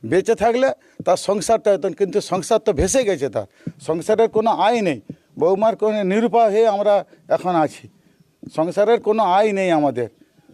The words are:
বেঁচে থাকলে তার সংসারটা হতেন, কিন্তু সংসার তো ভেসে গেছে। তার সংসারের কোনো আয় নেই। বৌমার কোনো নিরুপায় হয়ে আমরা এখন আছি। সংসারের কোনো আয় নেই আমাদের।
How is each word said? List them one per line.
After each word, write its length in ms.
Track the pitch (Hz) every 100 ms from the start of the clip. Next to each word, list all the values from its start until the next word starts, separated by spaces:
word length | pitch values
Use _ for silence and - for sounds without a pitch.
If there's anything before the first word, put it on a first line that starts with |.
| 117
বেঁচে 300 | 160 190 226
থাকলে 380 | 214 233 269 - _ _ -
তার 120 | 180
সংসারটা 560 | - 202 160 220 214
হতেন, 200 | 196 196
কিন্তু 280 | 160 196 202
সংসার 380 | - 233 160 220
তো 140 | -
ভেসে 300 | 151 180 269
গেছে। 260 | 233 175 131
তার 160 | 117 98 _ - -
সংসারের 500 | - 160 156 214 226
কোনো 200 | 214 220
আয় 320 | 165 190 240
নেই। 200 | 196 127 - - _ -
বৌমার 360 | 156 190 220 208
কোনো 280 | 214 214
নিরুপায় 480 | 190 202 226 214 226
হয়ে 160 | 202 226
আমরা 380 | 202 208 202 165 _ _
এখন 280 | 160 170 175
আছি। 320 | 151 - 110 _ _ _ _ _ - -
সংসারের 460 | 160 175 208 233
কোনো 220 | - 220
আয় 280 | 202 185 220
নেই 200 | 196 190
আমাদের। 380 | 165 147 120 113 _ _ _ _